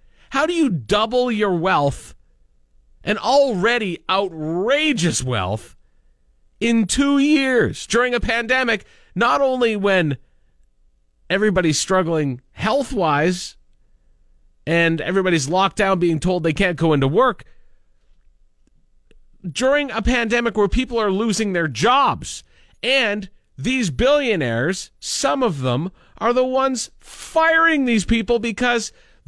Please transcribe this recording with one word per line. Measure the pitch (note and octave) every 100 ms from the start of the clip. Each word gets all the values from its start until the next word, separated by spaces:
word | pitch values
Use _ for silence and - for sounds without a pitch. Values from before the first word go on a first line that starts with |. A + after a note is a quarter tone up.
| - _ _
How | - D#4
do |
you | F4 C#4+
double | E3+ G#2+ G3+ A3 B3 B3
your | G#3+ G#3 F3+
wealth, | F3+ F3 C#3+ - - - _ _ _ _ _ _ _ _
an | - G#3+
already | G#3 C#4 C#4 G3 G#3 A#3+ G#3 E3+ -
outrageous | F#3+ G3+ D#3+ D3+ E3+ G#3 C#4+ D#4 B3 E3 A#2
wealth, | B2+ A#2 F#2 A2 - - _ _ _ _ _ _ _ _
in | A#3 A#3 G3+
two | - C#4 C#4+
years | C#4+ D4+ C4+ B3 F3 D3+ -
during | A3+ B3
a | A#3+
pandemic, | F#3+ A#3 A3+ C4 B3+ A3 - - _ -
not | A#3 C#4+
only | C4+ B3+ A#3+ G#3
when | G3 F#3+ D#3+ C3+ - _ _ _ _ _ _ _ _ _ _
everybody's | F#3+ G#3+ F3+ E3+ D3
struggling | - F#3+ E3+ D#3+ D3 B2 _
health-wise | - G#3 C4+ B3+ B3 E3 D3 E3 F3+ - - _ _ _ _ _ _ _ _ _ _ -
and | E3 E3+ E3
everybody's | - F#3+ F#3 E3+ C3+
locked | F3+ F#3+ -
down | G3 F#3+
being | F3 D#3+
told | F3+ F3+
they | E3
can't | D3+ G3 D#3+
go | E3
into | D3 C3+
work, | E3+ C4 G3+ - - - - _ _ _ - _ _ _ _ _ _ _ _ _ - - _ F#3
during | C#3+ C4 C#4+ C#4+
a | A3+
pandemic | A3 B3 A3+ A#3+ A#3 A3
where | G3+
people | - B3+ A#3
are | G#3+
losing | F#3+ A#3 G3+ G#3+
their | F3+ E3
jobs, | A2+ G3 C4 C4 G#2 - - - _ _ _
and | - C4+ A#3 G#3 F#3+ - _ -
these | C#3 C4 G#3
billionaires, | B2+ B3 D4 C4+ G3 B2+ A2+ C#3 F#3 - _
some | - - C#4 C#4+
of | B3 C#3+
them, | C3 B2 F3 - _ -
are | A3
the | B3
ones | B3+ C4 C4+ B3+ - -
firing | - - - D#4+ D#4+ E4 E4 D#4 B3+
these | A3+
people | F3+ A#3 G#3 A#3+
because | A#3 G#3+ B3 A#3+ A3 - _ _